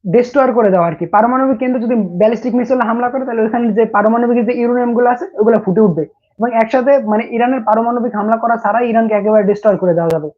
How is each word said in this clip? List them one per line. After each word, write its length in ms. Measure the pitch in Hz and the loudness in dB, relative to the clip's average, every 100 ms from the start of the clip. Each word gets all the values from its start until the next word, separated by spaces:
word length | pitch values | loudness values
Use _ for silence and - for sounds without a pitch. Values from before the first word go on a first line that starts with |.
| 196 | 2
ডিস্ট্রয় 420 | 214 240 285 254 | 0 2 0 2
করে 160 | 233 214 | 2 2
দেওয়া 180 | 185 170 | 2 0
আর 80 | 160 | -4
কি। 100 | 165 | 0
পারমাণবিক 520 | 208 226 254 269 262 | 2 2 2 0 0
কেন্দ্র 220 | 254 247 | -2 -2
যদি 160 | 233 233 | -2 -2
ব্যালিস্টিক 600 | 185 175 214 226 247 240 | -2 0 0 0 -2 -2
মিসাইল 260 | 233 254 | -2 -2
হামলা 280 | 226 233 247 | 0 -2 -4
করে, 160 | 254 254 | -4 -6
তাহলে 160 | 233 | -2
ওখানে 320 | 220 240 240 | -2 0 0
যে 120 | 208 220 | 0 0
পারমাণবিক 600 | 208 214 233 240 240 226 | 2 2 2 0 0 0
যে 80 | |
ইউরেনিয়াম 400 | 233 240 247 240 | -2 -2 0 0
গুলো 160 | 233 240 | 0 0
আছে 160 | 247 370 - | 0 -6 -2
ওগুলো 220 | 214 220 | 2 2
ফুটে 220 | - 185 | 2 2
উঠবে, 200 | 214 160 107 _ _ - | 2 0 -6 _ _ -6
এবং 140 | 233 | -2
একসাথে 460 | 226 220 262 254 277 | 0 0 0 2 2
মানে 240 | 214 214 233 | 2 -2 -2
ইরানের 320 | 233 247 262 | -2 0 0
পারমাণবিক 540 | 220 220 233 240 233 202 | 0 0 0 -2 -4 -4
হামলা 220 | 214 226 | -2 0
করা 200 | 233 233 | 0 -2
ছাড়াই 320 | 208 220 247 | 0 0 0
ইরানকে 240 | 226 226 | 0 0
একেবারে 300 | 208 208 214 | 0 2 2
ডিস্ট্রয় 340 | 196 208 214 185 | 2 2 0 2
করে 160 | 180 | 0
দেওয়া 160 | 165 165 | 0 0
যাবে। 200 | 160 151 | -2 -6